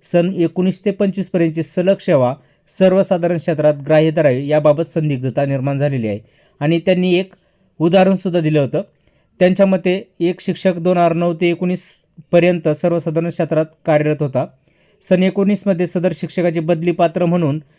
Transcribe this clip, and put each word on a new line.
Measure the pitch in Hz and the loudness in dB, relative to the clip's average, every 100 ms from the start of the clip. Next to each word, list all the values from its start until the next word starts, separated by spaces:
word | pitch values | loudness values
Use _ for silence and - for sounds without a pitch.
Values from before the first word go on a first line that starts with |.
सन | - 175 175 | 0 0 0
एकोणीस | 185 165 180 185 185 | -2 -2 0 -2 -2
ते | 214 | -6
पंचवीसपर्यंतची | 196 202 190 180 180 165 156 | -2 -2 -2 -4 0 0 -2
सलग | 160 - 180 190 | -6 -2 0 0
सेवा | - 147 123 139 _ _ _ | 0 2 0 -4 _ _ _
सर्वसाधारण | - 190 185 190 180 175 175 | 0 2 4 2 0 0 -2
क्षेत्रात | 170 151 151 143 | -2 0 0 0
ग्राह्य | 139 156 160 | 2 2 4
धरावी | 156 147 127 143 | 2 2 0 0
याबाबत | 151 151 147 | 2 2 2
संदिग्धता | 165 170 151 131 131 120 | -2 -2 -2 -2 -4 -4
निर्माण | 139 139 135 139 | -2 -2 -4 -2
झालेली | 143 135 110 | -2 -2 -4
आहे. | 104 _ _ _ _ | -6 _ _ _ _
आणि | 147 165 | -2 0
त्यांनी | 170 185 180 | 2 0 2
एक | 180 190 _ _ _ _ _ | 0 -2 _ _ _ _ _
उदाहरणसुद्धा | 165 190 185 190 190 170 | 2 4 4 0 -2 -2
दिलं | 156 151 | 0 0
होतं. | 139 165 208 _ _ _ _ _ | 0 -4 -8 _ _ _ _ _
त्यांच्या | 185 185 | 2 4
मते | 196 190 180 185 - _ | 2 2 0 -4 -8 _
एक | 170 180 | -4 -4
शिक्षक | - - 190 | -6 -2 -2
दोन | 175 170 180 | 0 0 2
हजार | 170 | 2
नऊ | 165 175 | 2 -2
ते | 165 175 | 0 -2
एकोणीसपर्यंत | 170 180 180 - _ _ - _ 175 175 175 156 | -2 -4 -6 -10 _ _ -20 _ 2 2 2 -2
सर्वसाधारण | 151 175 170 165 156 170 | -2 -2 -2 -2 -4 -4
क्षेत्रात | - 160 156 156 _ | -4 -2 -2 -2 _
कार्यरत | - 151 151 151 | 0 0 0 -2
होता. | 143 127 165 _ _ _ _ _ | -2 -4 -6 _ _ _ _ _
सन | - 180 | -2 2
एकोणीसमध्ये | 185 202 196 202 202 180 180 | 2 0 -2 0 -2 -2 -2
सदर | 180 175 | -2 -4
शिक्षकाची | 165 185 - 175 170 | -4 -8 -2 -2 -2
बदली | 160 160 175 | -2 -2 -2
पात्र | 170 170 180 | 0 0 0
म्हणून | 175 175 160 156 _ | 0 0 0 -4 _